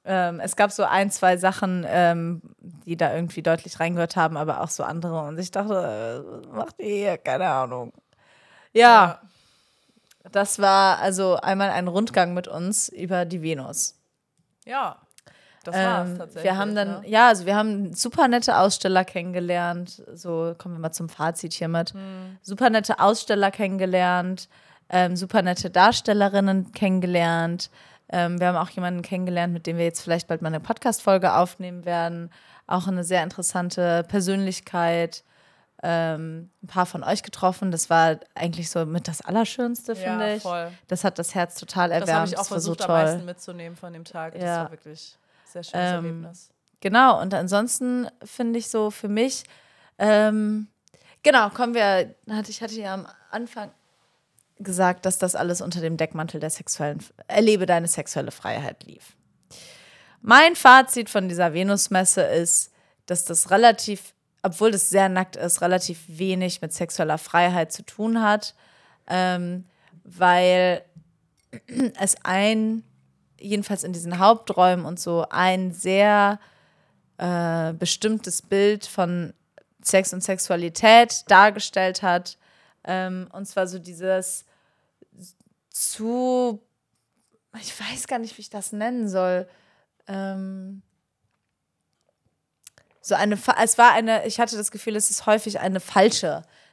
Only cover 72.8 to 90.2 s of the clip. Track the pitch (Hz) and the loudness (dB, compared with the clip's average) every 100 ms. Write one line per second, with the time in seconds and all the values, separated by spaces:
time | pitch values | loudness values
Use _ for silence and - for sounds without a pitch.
72.8 | - _ _ _ _ _ 202 208 196 196 | -8 _ _ _ _ _ -6 -4 -4 -6
73.8 | 185 175 170 180 196 226 - 190 185 180 | -6 -8 -8 4 4 4 2 4 4 4
74.8 | 156 170 180 170 - - 185 185 185 170 | -2 -8 -4 -2 -2 0 2 0 -2 -4
75.8 | 190 196 208 208 202 208 _ _ _ _ | 0 4 6 6 4 2 _ _ _ _
76.8 | _ _ _ - 175 175 170 165 160 165 | _ _ _ -8 -4 -2 0 -2 -4 -4
77.8 | 170 - 214 220 180 - - 196 202 208 | -4 -2 -2 -2 -6 -10 -2 2 2 2
78.8 | - - 175 175 160 - _ _ _ _ | -4 -4 -2 -2 -6 -12 _ _ _ _
79.8 | - 190 190 180 190 190 - 175 170 - | 0 2 2 -4 -4 -4 -2 -2 -4 2
80.8 | 220 233 233 - - 190 208 208 - 190 | 8 8 8 0 6 8 8 4 -4 -2
81.8 | 185 185 190 175 180 - _ _ _ _ | -2 -2 0 -2 -4 -16 _ _ _ _
82.8 | - 185 185 185 180 190 202 196 185 185 | -8 -6 -6 -8 -12 -16 -6 -4 -4 -6
83.8 | 175 170 185 190 185 - - _ _ _ | -16 -6 -2 -2 -2 -8 -14 _ _ _
84.8 | _ _ _ - 180 _ _ _ _ - | _ _ _ -20 -20 _ _ _ _ -6
85.8 | - - 220 247 254 254 247 208 _ _ | -6 -6 -4 -2 0 2 0 -2 _ _
86.8 | _ _ _ _ _ _ _ 226 - - | _ _ _ _ _ _ _ -18 -16 -12
87.8 | 214 254 - 247 226 - - 208 - 208 | -10 -10 -6 -6 -8 -14 -16 -12 -10 -6
88.8 | 226 247 208 185 185 180 185 _ _ _ | -6 -4 -2 0 0 -2 -4 _ _ _
89.8 | _ _ - 196 | _ _ -14 -10